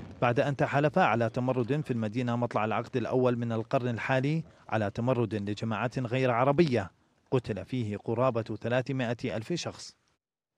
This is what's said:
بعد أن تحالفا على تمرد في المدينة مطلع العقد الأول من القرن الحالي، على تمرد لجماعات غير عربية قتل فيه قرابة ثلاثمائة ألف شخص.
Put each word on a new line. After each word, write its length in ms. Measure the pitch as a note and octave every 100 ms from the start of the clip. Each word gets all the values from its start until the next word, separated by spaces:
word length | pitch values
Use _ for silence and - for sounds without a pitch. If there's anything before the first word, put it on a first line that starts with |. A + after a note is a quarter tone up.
| - -
بعد 180 | B2 A#2
أن 160 | C3+ C3+
تحالفا 460 | B2+ C3+ D3 F#3
على 280 | D3+ A2+ A2+
تمرد 500 | B2+ B2+ B2+ A#2 D3+
في 100 | D3
المدينة 460 | A#2 A2 A#2 A#2+ A#2+
مطلع 280 | A#2+ A2+
العقد 320 | A2 G#2+ A2 B2+
الأول 420 | F2+ B2+ B2+ A#2+
من 140 | A#2
القرن 360 | A2+ A2 C3+ B2
الحالي، 560 | A2+ - C3 C#3 D#3+ - - -
على 220 | A2+ G2+
تمرد 440 | A#2+ A#2+ A#2+ A2
لجماعات 640 | G#2+ G2+ G#2 A2+ G#2 B2 C3+
غير 320 | A#2+ C3 C3
عربية 600 | A#2 C3 C#3+ E3 A#2 F#2+ - _ _ _
قتل 340 | C3 - G2
فيه 320 | F2+ B2+ G#2+ G2+
قرابة 460 | - A2+ C3 A#2
ثلاثمائة 720 | A2 G#2+ A#2 B2 B2+ C3 A#2 A#2+
ألف 280 | A#2 G2 -
شخص. 440 | E3+ A#2 - - - _ _ _ _ _